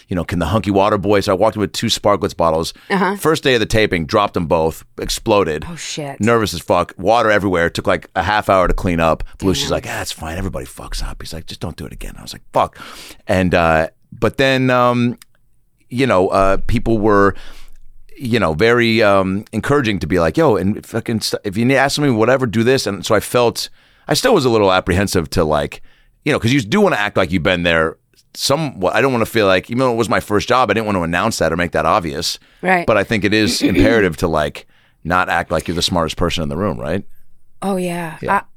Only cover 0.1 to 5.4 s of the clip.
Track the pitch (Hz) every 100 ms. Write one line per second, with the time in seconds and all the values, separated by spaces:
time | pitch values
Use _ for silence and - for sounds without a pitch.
0.1 | 90 80 87 82 110 92 98 101 104 98
1.1 | 101 98 92 110 107 95 - 117 - -
2.1 | 98 95 - 82 80 82 - - 190 185
3.1 | 196 - 156 139 123 101 113 104 87 76
4.1 | 107 101 - 80 85 80 - - - -
5.1 | - - 104